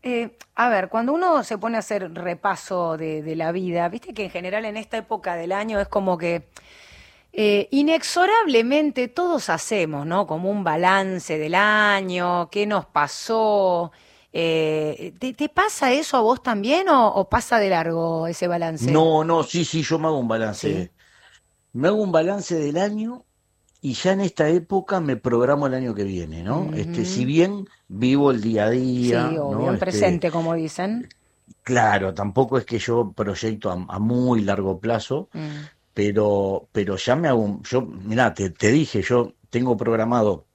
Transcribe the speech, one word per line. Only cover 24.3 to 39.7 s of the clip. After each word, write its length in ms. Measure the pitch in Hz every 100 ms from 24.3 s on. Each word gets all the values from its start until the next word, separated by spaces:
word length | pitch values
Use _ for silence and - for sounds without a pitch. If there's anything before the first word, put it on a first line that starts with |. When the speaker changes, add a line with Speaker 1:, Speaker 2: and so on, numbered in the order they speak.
| - 151
Speaker 2:
época 500 | 175 165 190 180 196
me 160 | 151 120
programo 520 | 127 117 123 143 143
el 60 |
año 220 | 131 127 101
que 80 |
viene, 400 | 98 92 80 80
¿no? 280 | 90 143 -
Este, 280 | - 156 170
Speaker 1:
Ujú. 40 | 110
Speaker 2:
si 160 | 185 127
bien 400 | 156 180 202 196 _ _
vivo 440 | 95 127 139 139
el 100 | 123
día 240 | 107 110 107
a 40 |
día, 580 | 127 127 123 120 120 139
Speaker 1:
Sí, 80 | 160
obvio, 200 | 143 -
Speaker 2:
¿no? 100 | -
Speaker 1:
en 40 | -
Speaker 2:
Este, 100 | 185
Speaker 1:
presente, 460 | 185 196 175 170
como 220 | 165 165 165
dicen. 520 | 160 - 185 226 247 - _ _ _ -
Speaker 2:
claro, 500 | - 123 110 101 95
tampoco 440 | 87 101 95 127 131
es 80 | -
que 140 | 113
yo 340 | 110 117 104
proyecto 580 | - 101 98 113 107 104
a, 140 | 90 87
a 120 | 92
muy 420 | 107 123 123 117
largo 380 | 101 101 98 92
plazo, 500 | 110 113 - 135 196
Speaker 1:
Mm. 320 | - 156 147 151 _ _
Speaker 2:
pero, 760 | - 104 101 104 101 98 98 -
pero 240 | - 101 95
ya 180 | - 131
me 120 | 165
hago 120 | 123
un, 220 | 104 101
yo, 180 | - 123
mirá, 520 | 120 - 98 113 120
te, 160 | - 98
te 200 | 82 104
dije, 300 | 139 151 107
yo 320 | 92 123 120 _ _
tengo 280 | 120 127